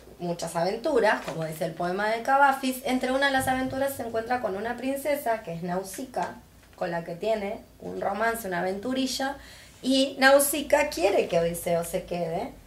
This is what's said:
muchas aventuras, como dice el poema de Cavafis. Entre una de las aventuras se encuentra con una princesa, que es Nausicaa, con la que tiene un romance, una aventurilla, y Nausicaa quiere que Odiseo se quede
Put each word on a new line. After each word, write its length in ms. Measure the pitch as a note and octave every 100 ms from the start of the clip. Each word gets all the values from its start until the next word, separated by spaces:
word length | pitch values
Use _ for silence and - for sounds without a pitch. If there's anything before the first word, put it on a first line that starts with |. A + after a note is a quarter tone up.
| - -
muchas 380 | F3 E3+ E3 F3
aventuras, 640 | F3+ A3+ D#4+ B3+ G#3 B3+
como 220 | - D#3+
dice 200 | D#3+ D#3 F3
el 60 |
poema 380 | D#3+ F3 F#3+ G#3+
de 120 | A3+
Cavafis. 560 | A#3 C4+ C#4 C4+ C4 B3+
Entre 280 | A#3 B3+ B3+
una 140 | C4+ C#4
de 60 |
las 160 | C4+ C4
aventuras 460 | C4 C4 C4+ C#4
se 80 | C#4
encuentra 380 | A#3 A3+ A3+ B3
con 160 | G#3+ F#3+
una 200 | A3+ A#3+
princesa, 640 | B3+ C#4 D4+ C#4+ A#3 A3
que 100 | F3
es 80 | E3
Nausicaa, 720 | F#3 F#3 F#3+ - B3+ F#3+ F3 - - - - -
con 140 | C#3+
la 140 | E3+
que 100 | E3+
tiene 460 | E3+ G#3+ A3 G3 - - -
un 200 | F3+ F#3
romance, 480 | F#3+ G#3 A3+ A3 F#3+
una 120 | F3
aventurilla, 760 | F#3 G3 B3 C4 C4 - C4+ - - - - -
y 340 | B3+ C4+ C4+ -
Nausicaa 720 | C4 C#4+ C#4 D4+ C4 C#4+ D4
quiere 360 | D#4 F#4+ E4+ -
que 100 | E3+
Odiseo 460 | E3+ E3+ F3+ E3+
se 200 | E3+ F3+
quede 480 | - F3 E3 F3 C4 -